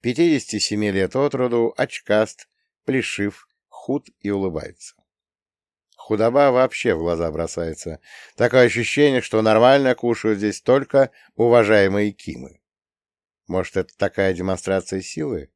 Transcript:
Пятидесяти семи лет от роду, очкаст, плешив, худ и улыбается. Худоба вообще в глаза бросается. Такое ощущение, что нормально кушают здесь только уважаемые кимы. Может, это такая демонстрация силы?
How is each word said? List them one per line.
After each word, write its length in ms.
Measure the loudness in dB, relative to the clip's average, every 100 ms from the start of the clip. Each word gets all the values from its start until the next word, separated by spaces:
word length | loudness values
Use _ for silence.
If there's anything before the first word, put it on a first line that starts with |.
Пятидесяти 600 | -4 0 2 2 -2 -6
семи 300 | -4 -2 -2
лет 240 | 0 -2
от 200 | 0 -2
роду, 400 | 0 -2 0 -2 -2
очкаст, 720 | -6 -6 _ 0 0 -4 -20 _ _ _ -4
плешив, 600 | -2 -2 -4 -6 -6 _ _ _
худ 400 | -20 -6 -6 _ _
и 100 | -4
улыбается. 640 | -2 -4 -6 -10 -18 -20 _ _ _ _ _ _ _ _ _ _
Худоба 560 | _ -6 0 2 4 2
вообще 440 | 4 0 0 -2
в 60 | 0
глаза 300 | 0 -2 -4
бросается. 680 | -4 -6 -6 -8 -8 -12 -14 _ -20 -20
Такое 280 | -2 0 4
ощущение, 580 | 4 2 -4 2 2 2
что 220 | -2 0
нормально 520 | 2 4 6 4 2
кушают 440 | -2 -2 -2 -2 -2
здесь 240 | -2 -4
только 480 | 0 0 2 0 0 _ _
уважаемые 760 | -2 4 4 6 4 4 2 -4
кимы. 500 | -6 -14 -14 -16 _ _ _ _ _ _ _ _ _ _
Может, 300 | -6 -4 -6
это 180 | -8 _
такая 340 | -6 0 -2
демонстрация 720 | -2 -4 -6 -2 -4 -2 -8
силы? 480 | -8 -10 -8 -8 -10